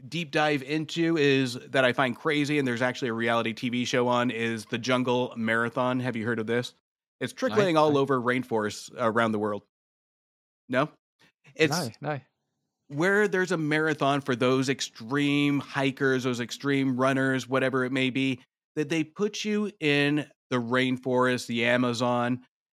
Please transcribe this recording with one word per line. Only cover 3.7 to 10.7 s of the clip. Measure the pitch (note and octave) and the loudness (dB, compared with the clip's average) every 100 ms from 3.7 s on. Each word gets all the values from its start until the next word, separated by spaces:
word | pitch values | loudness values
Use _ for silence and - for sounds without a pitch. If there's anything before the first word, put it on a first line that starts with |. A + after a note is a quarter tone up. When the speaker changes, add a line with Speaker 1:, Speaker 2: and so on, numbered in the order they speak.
| B2 A#2+ | -4 -2
Speaker 1:
show | B2+ B2 | 0 2
on, | A#2+ A#2+ | 2 0
is | A2+ A2+ A2+ - | -2 -4 -4 -6
the | A#2 | -6
Jungle | A2+ B2+ B2+ B2 B2 A#2 | 0 0 2 0 -2 -4
Marathon. | A2+ A2+ A#2 C3 B2+ B2+ | -2 0 0 0 -2 -2
Have | B2+ A#2 | -2 -4
you | G#2+ | -4
heard | A2+ | -2
of | A2 | -2
this? | A#2+ B2 - _ _ _ _ | -2 -2 -10 _ _ _ _
It's | C#3 | -10
Speaker 2:
No, | - | -4
Speaker 1:
trickling | C4 G#3 G3 D#3+ | 0 2 4 4
all | D3+ | 4
Speaker 2:
no. | C#3+ | 4
Speaker 1:
over | C#3 C3 | 2 0
rainforests | A#2+ B2+ B2 A2+ G#2+ - - - | 0 -2 -2 -2 -2 -6 -12 -4
around | A#2 A2 A2+ | 0 2 2
the | G#2+ | 2
world. | G#2 G2+ - _ _ _ _ _ _ _ _ _ | -2 -4 -10 _ _ _ _ _ _ _ _ _
No? | - | -4